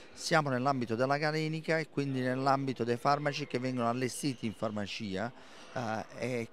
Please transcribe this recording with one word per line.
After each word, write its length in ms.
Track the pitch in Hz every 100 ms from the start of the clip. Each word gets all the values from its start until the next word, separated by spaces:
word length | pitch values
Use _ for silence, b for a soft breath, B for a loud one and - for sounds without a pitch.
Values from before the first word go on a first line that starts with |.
| B
Siamo 360 | - - 165 143
nell'ambito 460 | 127 131 139 117 113
della 220 | 131 143
galenica 600 | 151 156 156 160 156 160
e 120 | 156
quindi 320 | - 143 131
nell'ambito 600 | 127 127 135 139 135 123
dei 140 | 117 120
farmaci 480 | 143 143 147 143 143
che 120 | 127
vengono 300 | 127 127 117
allestiti 560 | 120 131 - 151 127 113
in 80 |
farmacia, 800 | 98 110 107 101 - 110 92 110 B B B B
eh, 320 | - 117 110 - 131
e 300 | 117 123 113